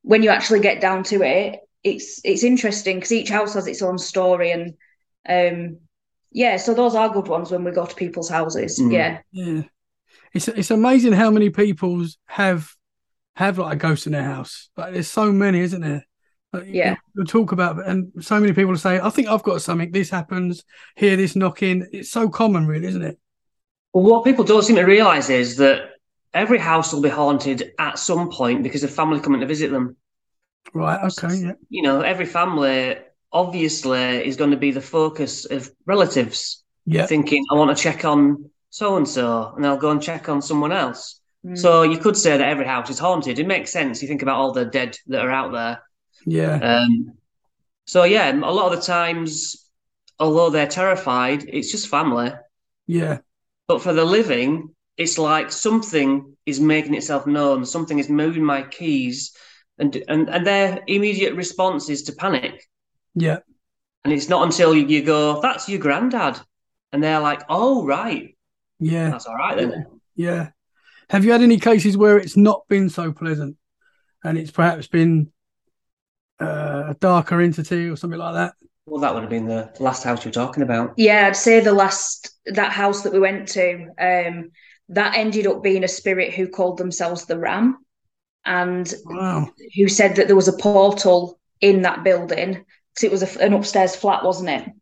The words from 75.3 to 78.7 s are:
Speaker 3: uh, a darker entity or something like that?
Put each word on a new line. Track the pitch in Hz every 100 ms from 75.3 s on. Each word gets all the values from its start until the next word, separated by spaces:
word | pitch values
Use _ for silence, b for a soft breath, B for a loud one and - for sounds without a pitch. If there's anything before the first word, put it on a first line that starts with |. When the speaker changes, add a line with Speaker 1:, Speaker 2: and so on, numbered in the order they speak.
| _ _ _ _ _ _ _ _ _ _ _
Speaker 3:
uh, | - 151 151 143 151
a | 143
darker | 190 175 160 170
entity | 175 156 156 175 170
or | 156
something | 175 165
like | 170
that? | 170 175 _ _